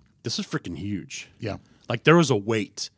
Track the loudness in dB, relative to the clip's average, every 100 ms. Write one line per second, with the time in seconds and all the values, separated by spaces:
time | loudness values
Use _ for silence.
0 | _ _ -10 -8 -6 -8 -8 -10 -8 -8
1 | -10 -16 -18 -12 -10 -10 _ _ -6 0
2 | 6 6 6 2 0 -2 -4 -8 -12